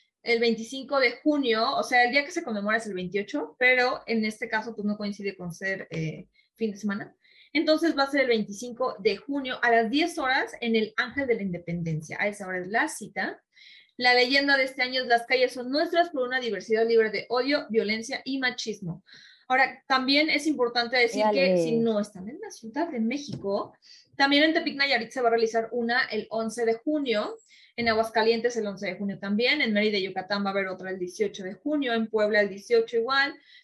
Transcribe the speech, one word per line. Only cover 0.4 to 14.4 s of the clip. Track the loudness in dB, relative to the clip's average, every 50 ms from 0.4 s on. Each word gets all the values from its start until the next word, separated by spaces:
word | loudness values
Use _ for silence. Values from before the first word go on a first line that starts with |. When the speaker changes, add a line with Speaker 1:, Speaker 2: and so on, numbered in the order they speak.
Speaker 1:
veinticinco | 4 2 2 0 -4 -10 -10 -12 -6 -2 0 2
de | 2 2 2 2 0
junio, | 2 2 2 2 2 2 2 2 0 0
o | -2 -2
sea, | 2 4 4 4
el | 4 4
día | 0 0
que | 0
se | -6 -8 -6
conmemora | -4 -6 -4 -2 0 0 0
es | -2
el | -4 -6
veintiocho, | -6 -6 -4 -4 -4 -4 -2 -4 -6 -6 -6 -4 _
pero | 4 4 4 4 4 2 0 -2 -4
en | -2 -2 0 0
este | -2 -4 -6 -8 -4
caso, | -4 -4 -4 -6 -10
pues, | -6 -4
no | -4 -4
coincide | -4 -4 -8 -6 -6 -8 -8 -8
con | -8 -10 -12 -10
ser, | -8 -6 -6 -6 -6 -8 -10
eh, | -8 -6 -6 -6 -6 -10 -14 _ _ _ _ _ _
fin | _ -4 -4
de | -4 -4
semana. | -4 -4 -4 -4 -6 -12 -16 _ _ _ _ -20 -20 _ _
Entonces, | 0 2 4 2 4 4 0 2
va | 2 0
a | 0
ser | 2 0 2
el | 4
veinticinco | 2 2 0 -4 -8 -12 -12 -12 -6 -4 -4 -4 -4 -2
de | -2 -2 -2 -2
junio | -6 -6 -6 -6 -4 -6 -4 0 2
a | 4
las | 4 4 4 2
diez | 2 0 0 0 -2 -2
horas | -2 0 0 0 0 -2 -6 -6 -2
en | 0 2
el | 2 2 0 -2
Ángel | -4 -4 -4 -2 -4 0
de | 0 0
la | 0 0
Independencia. | -4 -4 -6 -6 -6 -6 -4 -2 -2 -4 -4 -6 -8 -6 -4
A | -4
esa | -4 -4 -4 -8 -6
hora | -6 -6
es | -6 -2
la | -2 -2 -2 -2
cita. | -4 -10 -14 -10 -6 -6 -6 -6 -6 -10 _ _ _ -20 -20 -20 -20 -20 _ _ _
La | 0 2 4 4
leyenda | 4 4 4 2 2